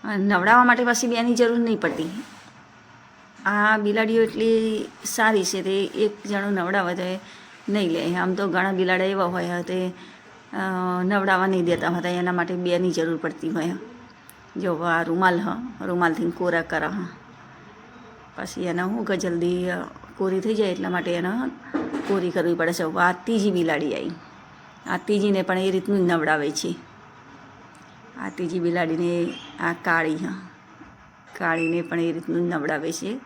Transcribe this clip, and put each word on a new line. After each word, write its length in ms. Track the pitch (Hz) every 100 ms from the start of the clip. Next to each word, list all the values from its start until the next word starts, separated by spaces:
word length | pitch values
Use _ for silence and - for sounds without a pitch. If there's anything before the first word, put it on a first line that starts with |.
અને 200 | 214 208
નવડાવવા 400 | 196 196 190 240
માટે 200 | 247 240
પાછી 220 | 240 240 247
બેની 280 | 233 240
જરૂર 240 | 240 233 240
નહીં 220 | 233 208
પડતી. 420 | 165 - 160 202 - - - - - - - - - - - - 190
આ 320 | 208 208 220
બિલાડીઓ 440 | 208 208 220 226
એટલી 640 | 226 214 226 226 220 214 - -
સારી 400 | - - 220 214
છે, 180 | 180 190
તે 220 | 185 196
એક 420 | 196 - 208 208 202
જણો 240 | 202 202
નવડાવે 440 | 196 175 196 175
તો 80 | 180
એ 160 | 180 185 - - - - -
નહીં 220 | 208 185
લે. 260 | 165 165 175
આમ 180 | 180
તો 140 | 185 202
ઘણા 240 | 175 190
બિલાડા 320 | 190 185 185
એવા 200 | 185 196
હોય, 380 | 175 180 175 175
તે, 300 | 170 185 185 180 - - - - -
અ, 40 | - 190 185 180 180
નવડાવવા 440 | 180 202 190 185 190
નહીં 180 | 185
દેતા 240 | 170 170 160
હોતા, 200 | 175 175
એના 240 | 180 180
માટે 220 | 180 170
બેની 360 | 180 180 175 180
જરૂર 260 | 165 165 165
પડતી 320 | 160 - 160
હોય. 240 | 160 165 190 - - - - - - - -
જો 200 | 185 160
આ 260 | 170 165
રૂમાલ 380 | 165 170 185 175
હ, 80 | - 185 247 -
રૂમાલથી 460 | 196 180 175 160 170
કોરા 320 | 170 180 170
કરા 260 | 165 160 151
હ. 180 | 196 180 - - - - - - - - - - - - -
પછી 260 | - -
એને 180 | 180 175
હું 220 | 180 226
કે 120 | 208 185
જલ્દી, 540 | 185 170 175 180 180
અ, 120 | 175 - - - -
કોરી 240 | 190 190
થઈ 140 | 208
જાય, 140 | 214 202
એટલા 220 | 180 190
માટે 220 | 180 175
એને 380 | 175 180 220 262 - - - 127 294 -
કોરી 220 | 196 175
કરવી 240 | 185 170
પડે 180 | 170 165
છે. 100 | 175
આ 300 | 165 185 180
ત્રીજી 380 | 180 - 226 202
બિલાડી 440 | 180 165 147 147
આવી. 160 | 85 67 165 - - - - - - -
આ 100 | 185
ત્રીજીને 460 | - 208 202 196
પણ 160 | 185 185
એ 120 | 190
રીતનું 280 | 190 185 202
જ 20 |
નવડાવે 500 | 175 170 151 156 147
છે. 240 | 147 170 175 - - - - - - - - - - - - - -
આ 80 | 196
ત્રીજી 320 | 190 175 175
બિલાડીને, 760 | 170 175 165 160 175 175 170 - - -
આ 120 | 170
કાળી 440 | 170 - 165 160 156
હ, 120 | 180 190 185 - - - - - - - - -
કાળીને 440 | 175 165 165 170
પણ 180 | 165 170
એ 120 | 170
રીતનું 380 | 160 170 170 175
જ 40 |
નવડાવે 380 | 170 147 151 160
છે. 280 | 170 185 254